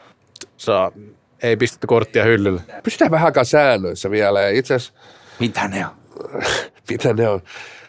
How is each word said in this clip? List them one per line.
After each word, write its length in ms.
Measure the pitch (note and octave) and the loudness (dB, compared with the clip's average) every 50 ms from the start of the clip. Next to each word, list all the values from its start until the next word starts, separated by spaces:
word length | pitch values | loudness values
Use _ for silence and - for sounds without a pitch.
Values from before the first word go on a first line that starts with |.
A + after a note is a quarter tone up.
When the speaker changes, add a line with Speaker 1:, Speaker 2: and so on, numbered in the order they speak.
| - - _ _ _ _ _ - - _ _ - | -20 -20 _ _ _ _ _ -20 -20 _ _ -10
Speaker 1:
Saa. 340 | - - G#2 F#2+ F#2 F2 - G2+ G#2 G#2 - _ _ _ _ - - | -4 0 0 0 0 -2 -4 -10 -20 -20 -20 _ _ _ _ -6 -2
Ei 140 | A#2+ A2+ G#2+ | 0 0 2
pistetty 300 | B2 A2+ - - - - | 0 -2 -2 -6 -2 2
korttia 360 | A#2 A2+ A2 - - A2+ G#2+ | 2 2 2 2 0 2 4
hyllylle. 380 | A2+ A#2 G#2+ G2+ G2+ F#2 F2 F2 - - - - | 4 4 4 2 0 -2 -2 -6 -12 -16 -8 -8
Speaker 2:
Pysytään 280 | A3+ - - E4 G#3 | -6 0 2 2 2
vähän 140 | D#3+ D#3 E3 | 4 2 2
aikaa 180 | E3 B2+ C#3+ B2 | 2 2 2 0
säännöissä 680 | - - D3+ D3 C3+ A#2+ G2+ F#2+ F2 F2+ - - G2 | 4 4 4 4 4 2 2 0 -4 -8 -6 -6 -2
vielä, 300 | G2+ G#2+ G#2 G2 G2+ G2 | 0 2 2 2 2 2
ja 80 | G2+ G2+ | 2 2
itse 240 | G2+ B2+ B2+ - C#3+ | 2 0 0 0 -2
asiassa 200 | B2 A#2+ - _ _ - - - - - - - - | -2 -2 -6 _ _ -20 -20 -20 -20 -20 -20 -8 -4
Speaker 3:
Mitä 280 | A#2+ A2+ G#2+ - G#2+ G2 | -4 -4 -2 -4 -6 -6
ne 180 | F#2+ G2 - | -6 -6 -8
on? 60 | - - _ _ _ - - - - - - - - | -8 -12 _ _ _ -18 -16 -16 -12 -10 -6 -4 -4
Speaker 2:
<laughs> 400 | - - - - _ _ _ - | -4 -4 -6 -10 _ _ _ -8
Mitä 240 | G2+ A2+ - B2+ A2 | -8 -2 0 0 0
ne 160 | G#2+ A#2 A2 | 2 2 0
on? 120 | G2+ F#2 E2+ - - - - - - - - | 0 -2 -6 -10 -20 -20 -20 -20 -20 -20 -20